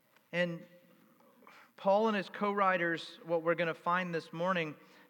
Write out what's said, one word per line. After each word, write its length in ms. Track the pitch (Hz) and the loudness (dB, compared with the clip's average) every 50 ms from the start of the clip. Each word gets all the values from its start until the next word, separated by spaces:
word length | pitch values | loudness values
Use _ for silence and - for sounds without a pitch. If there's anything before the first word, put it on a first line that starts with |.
| _ _ _ _ _ _ - | _ _ _ _ _ _ -2
And 260 | 170 180 175 170 165 - - - - - - - _ - - _ _ - - _ _ - - - - - - _ | -2 0 -2 -2 -8 -12 -16 -20 -20 -20 -20 -20 _ -20 -20 _ _ -20 -20 _ _ -20 -20 -20 -20 -20 -20 _
Paul 320 | - - 196 196 208 220 | -2 2 4 4 4 4
and 80 | 220 208 | 2 2
his 140 | 202 175 - | 0 -2 -4
co-writers, 880 | - - 208 208 202 202 196 185 185 180 170 170 165 156 - - - - - | -6 -4 -2 -2 0 2 2 2 2 2 2 0 -2 -2 -6 -10 -16 -12 -6
what 180 | 165 170 165 160 | -2 -2 0 2
we're 100 | 165 170 | 2 2
gonna 200 | 165 175 165 156 | 2 0 -2 -2
find 420 | - - 175 175 180 185 180 165 | -2 -2 0 0 0 0 -2 -4
this 160 | 160 151 - | -6 -6 -6
morning, 440 | - 160 170 185 190 175 160 156 147 - - - - - - | -6 -2 0 0 0 0 -2 -4 -6 -12 -16 -20 -20 -20 -12